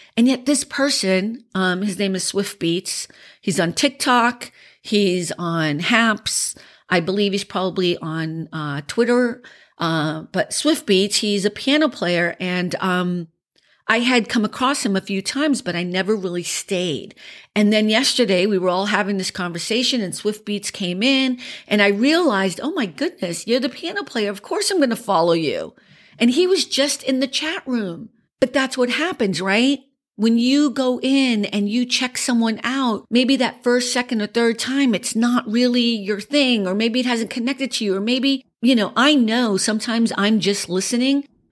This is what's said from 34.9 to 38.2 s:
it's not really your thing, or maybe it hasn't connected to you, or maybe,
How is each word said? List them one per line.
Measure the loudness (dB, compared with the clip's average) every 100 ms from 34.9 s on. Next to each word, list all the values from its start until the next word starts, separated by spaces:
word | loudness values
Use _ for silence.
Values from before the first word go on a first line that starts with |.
| 0
it's | -2 0
not | 2 2 0
really | 2 2 2 2 0
your | -2 -6
thing, | 0 2 2 2 0
or |
maybe | 0 0 0
it | 0
hasn't | 0 -2
connected | -4 -4 -4 -4
to | -4 -2
you, | -2
or |
maybe, | 0 0